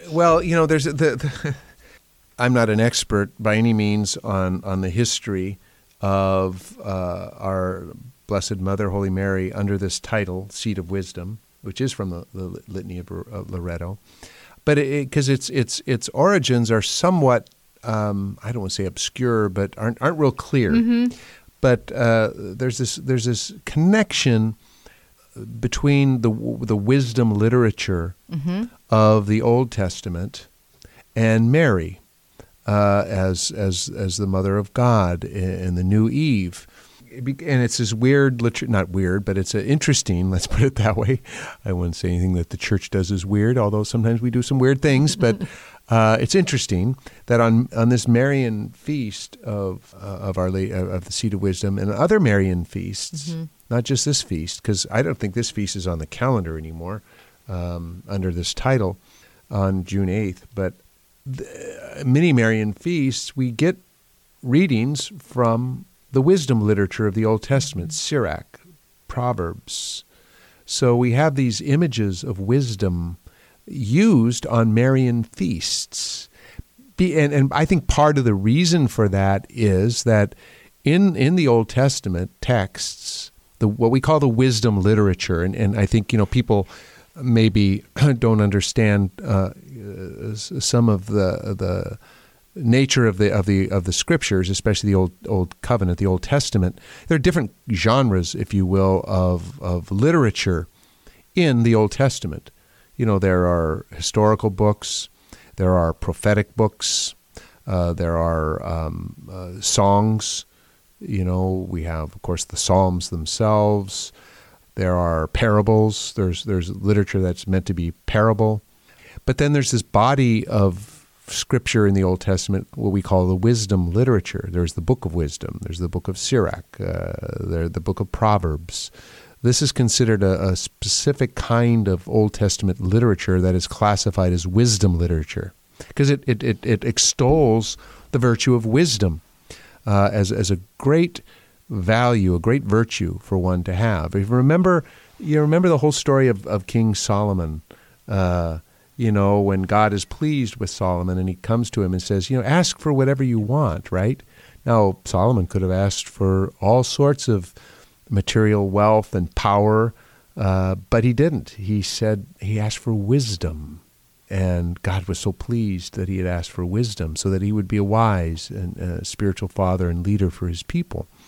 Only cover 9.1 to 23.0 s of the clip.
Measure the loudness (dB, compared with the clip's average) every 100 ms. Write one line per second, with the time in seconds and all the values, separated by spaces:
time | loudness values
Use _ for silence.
9.1 | -2 -2 -2 -4 -4 -2 -2 -4 -8 -6
10.1 | -4 -4 -8 -10 -10 -6 -6 -6 -6 -6
11.1 | -10 -12 -14 _ _ -16 -6 -6 -4 -8
12.1 | -8 -12 -12 -12 -12 -12 -12 -10 -12 -12
13.1 | -12 -12 -14 -10 -8 -8 -8 -10 -12 _
14.1 | _ -20 -20 -20 -6 0 2 2 -2 -2
15.1 | -2 0 0 -2 -4 -2 -4 -4 -4 -4
16.1 | 0 2 2 2 0 2 0 0 0 2
17.1 | 4 4 2 -2 _ _ _ -6 -2 -2
18.1 | -2 -4 -8 -8 -6 -6 -6 -6 -6 -8
19.1 | -4 0 0 0 -2 -4 -4 -6 -2 -4
20.1 | 0 0 -2 -2 0 2 2 2 2 0
21.1 | -4 -20 -20 _ -2 2 2 -2 -2 2
22.1 | 4 2 -2 -12 -6 -4 -4 -6 -6